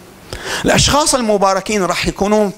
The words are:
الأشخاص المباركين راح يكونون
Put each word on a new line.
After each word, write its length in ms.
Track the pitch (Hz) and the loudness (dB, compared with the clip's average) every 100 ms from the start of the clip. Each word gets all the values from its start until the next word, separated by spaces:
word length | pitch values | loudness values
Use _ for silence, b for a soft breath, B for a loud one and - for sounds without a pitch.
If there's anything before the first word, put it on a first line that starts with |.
| - - B B B B - | -20 -20 B B B B 0
الأشخاص 500 | - - 277 302 262 | 2 2 2 2 0
المباركين 680 | 226 202 190 190 185 214 | 0 2 2 0 0 0
راح 240 | 175 170 180 | 0 -2 -4
يكونون 440 | - 196 214 208 | -2 0 2 0